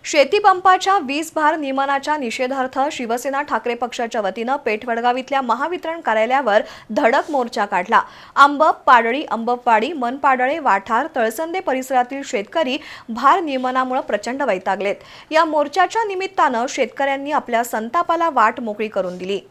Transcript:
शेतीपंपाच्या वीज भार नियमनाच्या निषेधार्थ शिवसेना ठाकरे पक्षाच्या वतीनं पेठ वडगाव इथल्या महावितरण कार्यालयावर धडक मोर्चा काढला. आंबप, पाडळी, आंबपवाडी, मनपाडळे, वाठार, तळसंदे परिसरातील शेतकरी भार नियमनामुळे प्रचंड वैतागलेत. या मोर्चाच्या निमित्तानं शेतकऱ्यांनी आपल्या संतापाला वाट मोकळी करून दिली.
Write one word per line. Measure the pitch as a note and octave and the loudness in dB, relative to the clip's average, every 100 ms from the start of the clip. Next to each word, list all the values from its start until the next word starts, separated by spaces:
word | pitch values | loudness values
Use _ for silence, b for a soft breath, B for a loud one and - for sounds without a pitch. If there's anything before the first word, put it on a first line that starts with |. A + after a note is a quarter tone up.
| - | 0
शेतीपंपाच्या | D#4 C4+ G#4 G4+ F#4 F#4 F#4 F#4+ G4 | 2 4 4 4 4 4 4 2 0
वीज | C4 C#4+ D#4 D#4+ | 0 -4 -4 0
भार | D4+ E4 | 0 0
नियमनाच्या | C#4 C4+ C#4 C#4 C#4+ D4+ | -2 -2 0 -2 -2 -4
निषेधार्थ | A#3+ - B3+ C4+ B3+ C4+ C#4 | -4 -4 -4 -2 -4 -2 -2
शिवसेना | D#4 A#3 A#3+ C4+ C4+ | -2 -4 -4 -2 -4
ठाकरे | D4 A#3+ A#3+ A#3+ | -2 -4 -2 -4
पक्षाच्या | A#3+ B3 A#3 A#3 | -6 -6 -4 -2
वतीनं | G3 F#3 A#3 C#4+ | -4 -4 -4 -2
पेठ | B3 G#3+ B3 | -2 -4 -4
वडगाव | A3+ B3 B3 | 0 0 -2
इथल्या | B3+ C4+ | -2 -4
महावितरण | B3 A#3 D4+ F4 D#4+ E4 | 0 -2 -2 -4 -6 -4
कार्यालयावर | C4+ A3 A3+ B3+ B3 G#3 - B B | -2 0 2 0 2 2 0 B B
धडक | A3+ B3+ C#4 F4+ | 0 2 2 0
मोर्चा | C#4+ A#3 A#3 G3+ | -2 -2 -4 -2
काढला. | F#3 F3+ G#3+ - B B - | -2 2 2 2 B B 6
आंबप, | C#4+ C#4+ D#4 F4+ - | 6 6 2 4 6
पाडळी, | B3 A#3 C4 | 6 6 -2
आंबपवाडी, | - A3+ A3+ B3 A#3+ A3 B3 | -4 -4 -2 0 2 2 2
मनपाडळे, | E4 A#3+ C#4 C#4+ C4 B3+ D#4+ | -4 -4 0 2 2 0 0
वाठार, | C4 G3 - A3+ D#4 C#4 | 2 0 2 -2 0 0
तळसंदे | A3+ A3+ D#4+ F4+ | -2 -2 -6 -4
परिसरातील | F#4 F#4 B3+ C4 B3 C#4 C#4 | -2 -4 0 0 0 -6 -6
शेतकरी | G#3+ G#3 E4 C4 D4 B B - | -6 -4 -2 -2 -4 B B -12
भार | A3+ C4+ F4+ | 0 4 4
नियमनामुळे | D#4+ C4 B3+ B3+ C4 B3+ | 0 -4 -2 -2 0 -2
प्रचंड | C4 G#3 A#3 C4+ | -2 -4 -4 -4
वैतागलेत. | C#4 F#3+ G3+ F#3+ G3 - B B B | -2 -2 -2 -2 -2 -4 B B B
या | D#4 E4 | 2 2
मोर्चाच्या | D4+ D4 F#4+ F#4 A4 | 0 0 0 0 0
निमित्तानं | A4 F#4 F#4+ F#4+ D4+ A#3 B3+ | -4 -4 -4 0 2 2 -2
शेतकऱ्यांनी | D4 A3 - C#4 C#4 C#4 | -2 -4 -2 -2 -2 -2
आपल्या | C#4+ - A#3 | -4 0 -2
संतापाला | A#3+ A#3 A3+ E4+ F4 E4+ E4+ | -2 -4 -2 -2 0 0 0
वाट | C4 A3 D4 | 2 2 0
मोकळी | A3+ G#3 G#3+ | -8 -6 -4
करून | G#3 F#3 F3+ | -4 -4 -6
दिली. | F#3 G3 - | -6 -6 -8